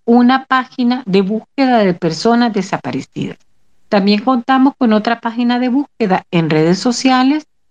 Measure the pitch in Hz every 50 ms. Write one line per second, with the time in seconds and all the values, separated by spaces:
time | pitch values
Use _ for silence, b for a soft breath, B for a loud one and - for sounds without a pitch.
0 | - - 233 240 240 240 262 269 262 - 269 262 247 - - - 247 240 247 254
1 | - 202 180 196 196 185 220 220 - _ _ - 269 254 247 226 208 190 175 -
2 | - 165 160 156 - 226 233 233 240 240 202 214 185 - - - - 131 120 127
3 | 135 - - 190 185 180 175 - _ _ _ _ _ _ _ _ _ _ - 202
4 | 190 202 208 208 214 262 262 240 233 - 269 262 262 277 269 - 269 226 214 214
5 | 208 233 233 226 - 233 220 233 247 240 247 240 254 254 233 277 285 - _ -
6 | 226 202 190 - - _ - 170 165 151 160 156 156 165 180 190 - 233 233 -
7 | - 262 254 254 254 262 294 302 - _ _ _ _ _